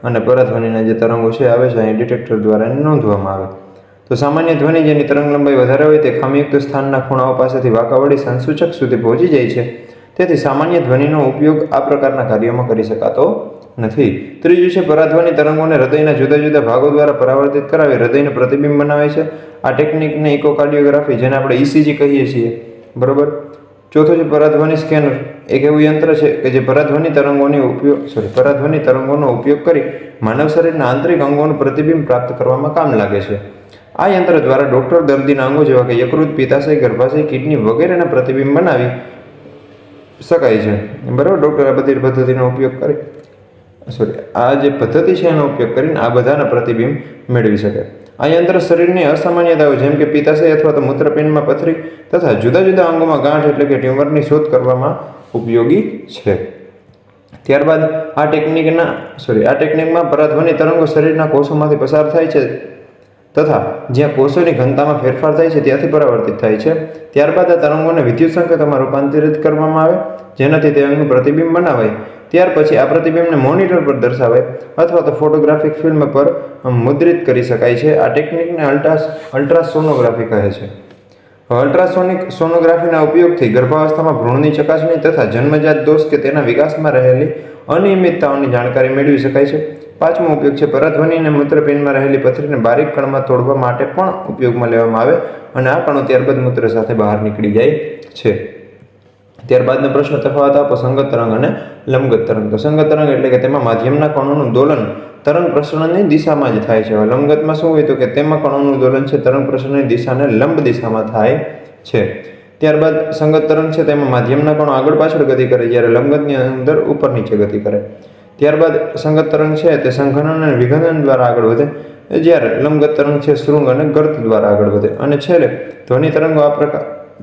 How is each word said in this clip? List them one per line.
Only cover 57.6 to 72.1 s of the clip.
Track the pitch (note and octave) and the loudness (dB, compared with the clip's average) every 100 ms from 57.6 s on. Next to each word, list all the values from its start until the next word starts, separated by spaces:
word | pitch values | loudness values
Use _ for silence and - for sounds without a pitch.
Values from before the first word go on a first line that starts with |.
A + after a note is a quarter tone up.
| D3+ D#3 D#3+ - - - | 2 2 0 -4 -6 -2
આ | D3+ | 0
ટેકનિકના, | D#3 D#3 D#3+ D#3+ E3 E3 - - - | 0 0 0 0 0 -2 -4 -14 -14
સોરી, | - G#2+ | -2 0
આ | - | 2
ટેકનિકમાં | C#3 D3+ D#3 D#3+ E3+ E3 | 0 0 0 0 0 0
પરાધ્વનિ | D3 D3+ D3 E3 | 0 0 2 0
તરંગો | D3+ D#3 E3+ D#3 | 0 0 2 0
શરીરના | D#3 D#3 D#3 D#3 | 2 2 0 0
કોષોમાંથી | C#3+ C#3+ D3+ D3+ D3 | 0 0 0 0 0
પસાર | B2+ D3+ D3+ | 0 0 0
થાય | E3 D#3+ | 0 0
છે | D3+ B2+ - - - - _ _ _ _ | 0 -2 -6 -14 -20 -20 _ _ _ _
તથા | - D3+ A#2 F2+ - - | -2 0 0 -2 -10 -4
જ્યાં | B2 D3 | 0 0
કોષોની | C#3 C#3 F3 E3+ | 2 0 2 0
ઘનતામાં | C3 B2+ C3+ D3 C#3+ | 2 0 0 0 0
ફેરફાર | B2+ B2+ D#3 | -2 0 0
થાય | D3+ E3 | 2 2
છે | D#3 | 2
ત્યાંથી | C#3 - D#3+ | 0 0 0
પરાવર્તિત | D3+ C#3 A2+ G#2 G2+ | 2 2 2 -2 -2
થાય | A2+ G#2+ | -2 0
છે. | D#3 D#3+ - - - | 0 -2 -6 -14 -4
ત્યારબાદ | C#3 D3 F3 F3 | 0 2 2 2
આ | E3+ | 2
તરંગોને | D3 D#3 D#3+ E3 | 2 0 0 0
વિદ્યુત | B2 - D#3+ | 0 2 0
સંકેતોમાં | D#3+ E3+ D#3+ D3 C#3 | 2 0 0 0 0
રૂપાંતરિત | C3 C#3 C#3 D3+ D3+ D3+ | 0 -2 0 0 0 0
કરવામાં | D#3 D3+ D#3 D#3+ | 0 0 0 2
આવે | D#3+ C#3+ - - - - | 2 0 -4 -12 -18 -2
જેનાથી | C#3 D#3 D3 | 0 2 2
તે | C#3+ | 2
અંગનું | C#3 C#3+ D3 | 2 0 2
પ્રતિબિંબ | B2+ C3 D#3 E3 E3+ | 2 2 0 0 0
બનાવાય. | F3 B2 A2 - - | 0 0 -2 -4 -12